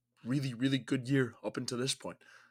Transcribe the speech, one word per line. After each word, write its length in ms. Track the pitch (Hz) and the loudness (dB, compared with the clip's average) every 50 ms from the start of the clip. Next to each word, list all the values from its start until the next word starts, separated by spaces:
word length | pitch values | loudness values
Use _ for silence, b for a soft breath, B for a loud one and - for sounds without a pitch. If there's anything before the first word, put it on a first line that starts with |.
| _ _ _ _ - | _ _ _ _ -4
really, 280 | 113 127 147 135 135 120 | -2 -2 0 0 -2 -2
really 240 | 113 127 135 135 131 | 0 2 2 2 2
good 300 | - - 139 131 120 123 | 0 0 -2 -2 0 4
year 280 | 143 139 131 120 - - - | 4 4 4 2 0 -6 -6
up 140 | 110 - - | -6 -4 -4
until 200 | 127 117 131 120 | -4 -4 -2 -2
this 180 | 123 135 - | -2 -2 -2
point. 220 | - - 90 - - B B B B B B | -4 -6 -10 -12 -14 B B B B B B